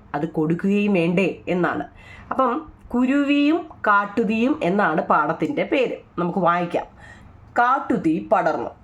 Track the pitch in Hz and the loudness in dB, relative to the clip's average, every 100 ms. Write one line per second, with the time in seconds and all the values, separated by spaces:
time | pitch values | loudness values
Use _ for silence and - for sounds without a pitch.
0 | - 147 160 165 156 170 196 202 208 190 | -10 -6 -4 -2 0 0 0 2 2 2
1 | 170 185 185 - - 180 165 117 - - | 2 2 0 -2 -4 -2 0 -2 -8 -14
2 | - - - - 254 277 320 - - 240 | -20 -20 -6 -2 0 -2 -8 -20 -6 -2
3 | 254 277 277 285 285 339 - - 214 202 | 2 2 2 2 2 0 -4 -4 2 2
4 | 208 - 214 220 247 302 170 202 185 156 | 2 -2 0 2 0 0 0 2 0 0
5 | - 180 151 160 151 147 202 302 240 - | 2 2 2 -2 -2 -2 0 0 0 -4
6 | - - 175 185 170 175 175 - - - | -10 -6 -4 0 2 2 0 -4 -6 -16
7 | - - - - - - 240 269 - 254 | -20 -20 -20 -20 -4 0 2 2 0 -2
8 | 320 156 - 196 165 139 113 - | 0 -2 2 2 2 -2 -6 -12